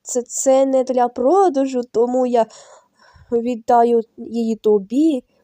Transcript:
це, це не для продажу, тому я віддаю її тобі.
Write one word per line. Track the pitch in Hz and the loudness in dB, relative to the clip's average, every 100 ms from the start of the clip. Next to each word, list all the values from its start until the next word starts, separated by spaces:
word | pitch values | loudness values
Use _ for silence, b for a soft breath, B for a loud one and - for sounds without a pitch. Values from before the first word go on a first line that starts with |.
це, | - 247 | -10 -8
це | 233 - 269 262 269 | -6 -4 0 2 2
не | 262 | 0
для | 254 254 240 | 0 0 -2
продажу, | 247 247 370 381 269 269 254 | 0 0 2 2 0 -2 -4
тому | 240 214 240 254 254 | -4 -2 0 0 0
я | 240 220 B B B B B B B B | 0 -2 B B B B B B B B
віддаю | 233 233 240 - 240 240 233 220 - | -4 -4 -6 0 2 4 2 -2 -10
її | 233 226 226 220 | -10 -6 -4 -2
тобі. | 214 214 190 254 320 262 - _ | 0 0 0 0 0 0 -6 _